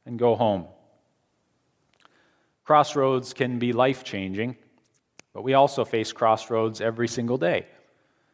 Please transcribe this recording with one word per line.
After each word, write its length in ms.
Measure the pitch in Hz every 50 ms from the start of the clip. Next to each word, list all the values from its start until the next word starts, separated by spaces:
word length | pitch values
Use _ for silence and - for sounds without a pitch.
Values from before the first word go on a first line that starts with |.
| _
and 140 | 120 120 113
go 160 | 120 120 113
home? 300 | 110 120 110 101 92 82 - - _ _ _ _ _ _ _ _ _ _ _ _ _ _ _ _ _ _ _ _ _ _ _ _ _ _ _ _ _ _ _ _ _ _ _ _ _ _
Crossroads 680 | - 151 147 139 - - 147 135 135 131 127 123 - -
can 240 | - 135 127 123 120
be 140 | 123 123
life-changing, 840 | 117 120 127 135 131 - - - - 98 95 95 95 101 113 127 123 - _ _ _ _ _ _ _ _ _ _ _ - - _ -
but 100 | 98 107
we 100 | 127 135
also 300 | 135 139 139 - 135 110
face 300 | - - 110 110 - -
crossroads 680 | - 120 113 110 107 - - 120 113 110 110 110 -
every 280 | 104 113 113 113 120 117
single 300 | - 127 117 117 123 135
day. 300 | 165 175 147 92 - - _ _ _ _ _ _ _ _ _ _ _ _